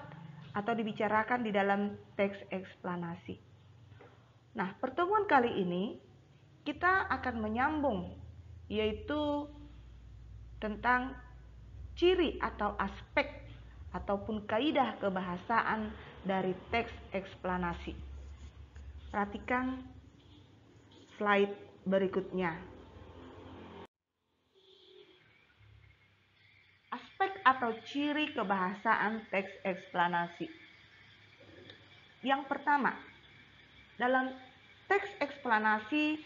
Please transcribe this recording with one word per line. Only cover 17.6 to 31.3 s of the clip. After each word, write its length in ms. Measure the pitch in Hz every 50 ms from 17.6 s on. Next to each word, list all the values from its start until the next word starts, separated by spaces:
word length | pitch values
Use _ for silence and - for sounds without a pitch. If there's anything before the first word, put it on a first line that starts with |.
| 175 175 170 - - 175 - - - - - - - - - - - - - - - - - - - - - - - -
Perhatikan 800 | - 208 202 202 202 214 - - 254 254 254 262 262 262 - - - - - - - - - - - - - - - - - - - - - - - - - - -
slide 400 | - 208 208 202 196 202 202 - - - - - - - 185
berikutnya. 640 | 190 196 196 185 - 190 190 - - 185 180 170 160 175 - - - - - - - - - - - - - - - - - - - - - - - - - - _ _ _ _ _ _ _ _ _ _ _ _ _ 381 381 381 - - - - - - - - - _ _ _ _ _ _ _ _ _ - - - - - - - _ _ _ _ _ _ _ _ _ _ - - - - _ _ _ _ -
Aspek 400 | 240 247 - - - - 392 392 381 -
atau 320 | - 254 262 262 254 233 220 226 - -
ciri 480 | - 285 285 294 294 302 302 294 294
kebahasaan 880 | 247 208 190 202 196 185 185 202 196 - 226 220 - 180 208 220 220 214 -
teks 200 | - 196 196 - - - -
eksplanasi. 880 | 196 180 180 - - - 185 175 175 175 175 175 175 - - 165 160 - - - - - - - - - - - - - - - -